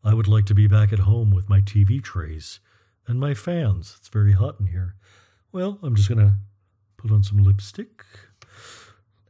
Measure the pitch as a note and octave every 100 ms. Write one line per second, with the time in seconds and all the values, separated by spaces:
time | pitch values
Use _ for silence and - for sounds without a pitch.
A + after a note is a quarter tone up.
0 | A2 A2 G2+ A2 G2+ G2+ G#2 G#2+ G#2 G2+
1 | F#2+ A#2 A2 G2 F#2 G2 G2 G#2 G2+ C3+
2 | G#2 - D#2 D#2 - - _ _ _ _
3 | - B2 C#3+ C3+ - F3 C3 F2+ D#2+ -
4 | - G#2+ G2+ G2 - - F#2+ F2 F2+ -
5 | _ _ _ _ _ F#3 F#3 G3+ D#3+ A2
6 | G2+ A#2 G#2 G2+ G2+ _ _ _ _ _
7 | A2 G#2 G2+ G2+ G2 G2+ - - - _
8 | - - _ _ _ _ - - - _
9 | _ _ _